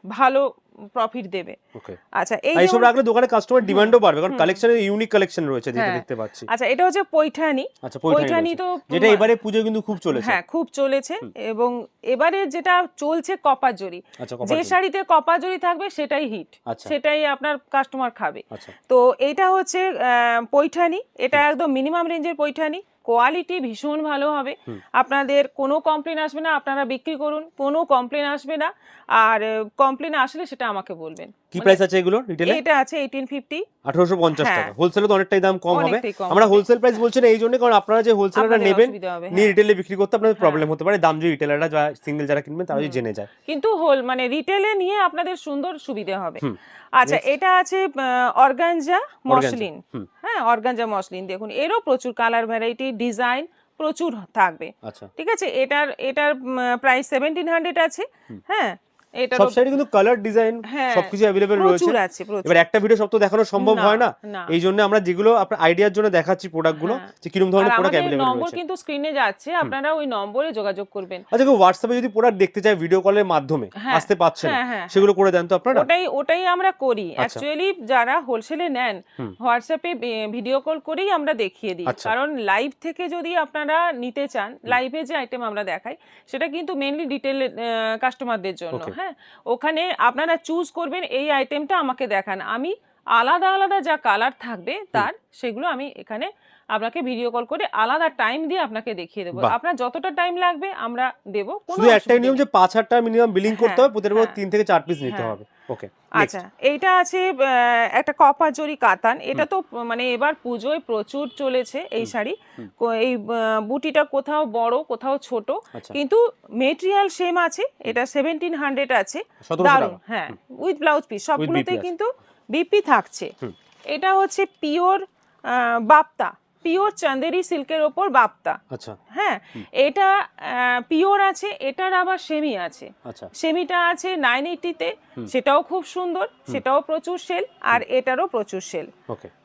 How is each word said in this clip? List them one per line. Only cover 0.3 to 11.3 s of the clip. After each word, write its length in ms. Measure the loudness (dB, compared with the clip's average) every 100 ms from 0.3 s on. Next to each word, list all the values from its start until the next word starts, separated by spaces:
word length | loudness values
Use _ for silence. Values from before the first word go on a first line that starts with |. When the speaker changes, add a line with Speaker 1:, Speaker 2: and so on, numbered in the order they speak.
| 4 -2 -6 _ _ -10
Speaker 1:
প্রফিট 340 | -4 -4 -4 -8
দেবে। 300 | -10 -10 -18 _
Speaker 2:
ওকে। 220 | -20 -18 -18 _
Speaker 1:
আচ্ছা, 240 | -4 -2 -2
এই 140 | 0 4
Speaker 2:
আর 60 |
এইসব 100 | 4
Speaker 1:
যেমন 100 | 6
Speaker 2:
রাখলে 200 | 6 6
দোকানে 240 | 2 2 4
কাস্টমার 360 | 0 2 2
Speaker 1:
হুম। 40 | 4
Speaker 2:
ডিমান্ডও 320 | 2 6 6
বাড়বে, 220 | 6 4
কারণ 120 | -2
Speaker 1:
হুম। 60 | 2
Speaker 2:
কালেকশনে 420 | 0 2 2 2
ইউনিক 300 | 2 -2 2
কালেকশন 360 | 2 2 -2 -2
রয়েছে 260 | -2 -4
যেটা 120 | -2
Speaker 1:
হ্যাঁ। 120 | -2 -4
Speaker 2:
দেখতে 200 | -6 -8
পাচ্ছি। 300 | -8 -10 -4
Speaker 1:
আচ্ছা, 180 | -2 0
এটা 200 | 2 2
হচ্ছে 160 | 2
পৈঠানি। 640 | 0 0 0 0 -2 -2 -4 _
Speaker 2:
আচ্ছা, 160 | -14 -4
পৈঠানি 260 | 2 2
Speaker 1:
পৈঠানি 240 | 2 0 0
Speaker 2:
রয়েছে। 80 | -2
Speaker 1:
তো 240 | -4 -6 _
Speaker 2:
যেটা 180 | 2 4
Speaker 1:
মা-, 80 |
Speaker 2:
এবারে 220 | 6 4 2
পুজোয় 280 | 0 -2
কিন্তু 160 | 0 -4
খুব 160 | -4 -4
চলেছে। 340 | -2 -2 -2
Speaker 1:
হ্যাঁ, 120 | -4
খুব 260 | -2 -6 -6
চলেছে 460 | -2 -2 -2 -4 -10
Speaker 2:
হুম। 100 | -10